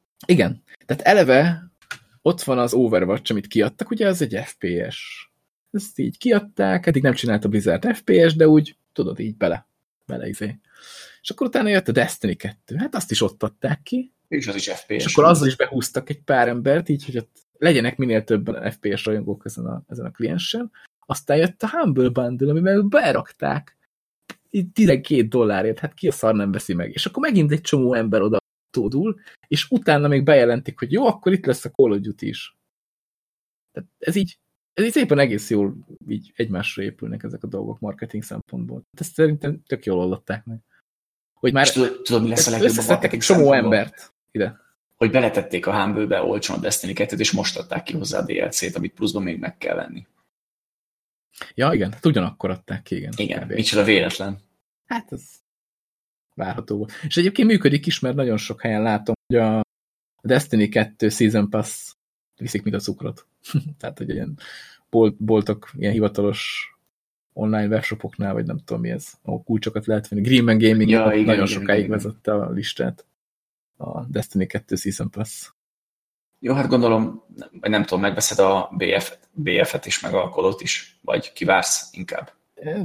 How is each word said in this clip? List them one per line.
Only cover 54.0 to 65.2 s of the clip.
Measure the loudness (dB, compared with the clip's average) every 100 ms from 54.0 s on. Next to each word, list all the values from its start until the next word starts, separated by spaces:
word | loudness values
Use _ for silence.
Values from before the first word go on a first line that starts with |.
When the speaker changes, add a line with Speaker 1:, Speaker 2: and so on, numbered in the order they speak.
| 4 -4 -8 -10 _ _ _ _ -8
Speaker 1:
Hát | -8 -8
ez | -16 -16 -20 _ _ _ _ _ _ _ _ _
várható | -10 -8 -8 -6 -6
volt. | -8 -10
És | -6 0
egyébként | 0 2 4
működik | 4 4 2 -2
is, | -4
mert | -2 -2
nagyon | 0 -2
sok | -4 -6
helyen | -2 0
látom, | 0 0 -2 -4 0
hogy | 2
a | 2 2 -2 _ _ _ _ _
Destiny | 0 0 2 2 2
kettő | 2 -2 0 -2
Season | 2 2 2 0
Pass | -2 -4 -8 -16 -20 _ _ _ -12
viszik, | -6 -6
mint | -4 -6
a |
cukrot. | -6 -8 -8 -12 _ _ -6
<laughs> | -4 -4 -12
Tehát, | -14 -10
hogy | -8
ilyen | -8 -8 -12 -16 -20 -20 _ _
bolt-, | 4 4 2